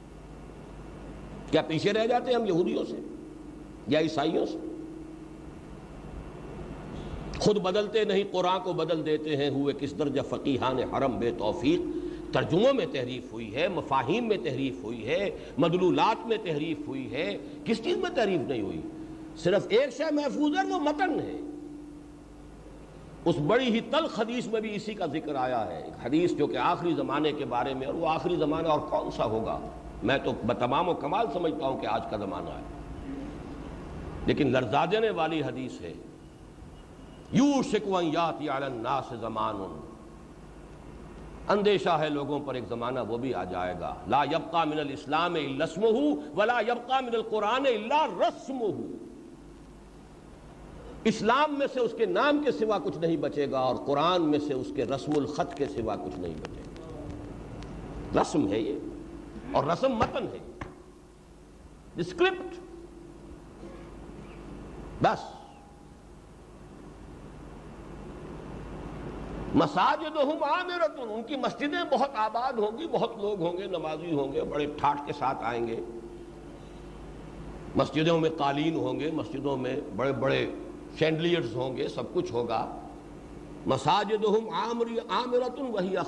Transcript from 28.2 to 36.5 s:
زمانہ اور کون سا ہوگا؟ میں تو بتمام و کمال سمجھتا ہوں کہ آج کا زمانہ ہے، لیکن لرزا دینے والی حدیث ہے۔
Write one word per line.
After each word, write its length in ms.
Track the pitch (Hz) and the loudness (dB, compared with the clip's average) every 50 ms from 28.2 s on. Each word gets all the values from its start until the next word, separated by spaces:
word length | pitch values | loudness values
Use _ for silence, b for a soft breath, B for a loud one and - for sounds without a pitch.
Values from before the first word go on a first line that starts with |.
| - 175 180 | 2 2 2
زمانہ 320 | 156 156 143 135 160 165 165 | 2 2 2 2 2 2 2
اور 120 | 151 143 | 2 2
کون 320 | - - - - - - | 2 0 0 0 0 -2
سا 140 | - - 139 | 0 0 0
ہوگا؟ 340 | 117 110 110 110 - 73 71 - - - - - - - - - | 2 2 0 0 0 -2 -4 -4 -8 -10 -12 -12 -12 -10 -2 2
میں 140 | 113 135 135 - | 2 2 4 2
تو 80 | 135 120 - - | 0 -2 0 0
بتمام 440 | 113 120 - 123 123 135 151 175 180 | 0 2 2 2 2 4 4 4 2
و 40 | 156 | 2
کمال 320 | - - 143 175 214 233 - - | 0 0 0 2 2 2 0 0
سمجھتا 320 | 180 175 160 147 - 135 135 | 0 0 0 0 0 0 0
ہوں 120 | 131 - | 0 0
کہ 60 | - | 0
آج 160 | 110 107 117 - - | 0 0 0 0 -2
کا 80 | 117 104 | -4 -2
زمانہ 320 | 101 95 90 90 87 80 | -2 -2 -4 -4 -6 -6
ہے، 140 | 69 62 - - - - - - - - - 269 - - - - - - - - - - - - - - - - - - - - - - - | -8 -8 -10 -10 -12 -12 -10 -10 -10 -10 -8 -8 -8 -8 -8 -8 -10 -10 -10 -10 -10 -10 -10 -10 -10 -10 -10 -10 -10 -10 -10 -8 -8 -2 0
لیکن 260 | 117 123 - 151 131 | 0 2 4 4 4
لرزا 340 | 120 131 127 107 113 143 165 170 | 4 4 4 4 2 2 4 4
دینے 180 | 202 220 226 220 | 4 4 4 2
والی 320 | 190 170 160 156 165 156 139 | 2 2 0 2 2 0 -2
حدیث 380 | 127 127 127 127 120 - - | -2 -4 -6 -8 -8 -8 -10
ہے۔ 120 | 90 85 78 87 - - - - - - - - - - | -10 -10 -10 -12 -14 -16 -16 -18 -18 -18 -18 -18 -18 -18